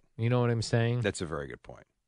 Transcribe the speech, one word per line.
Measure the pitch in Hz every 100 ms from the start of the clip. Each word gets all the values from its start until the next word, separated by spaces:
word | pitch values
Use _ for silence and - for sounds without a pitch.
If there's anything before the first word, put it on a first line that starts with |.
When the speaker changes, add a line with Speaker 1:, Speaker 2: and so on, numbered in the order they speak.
| _ -
Speaker 1:
You | 117
know | 123
what | 120
I'm | 117
saying? | - 120 117 123
Speaker 2:
That's | 101 -
a | 85
very | 76 67
good | 60
point. | - 62 - _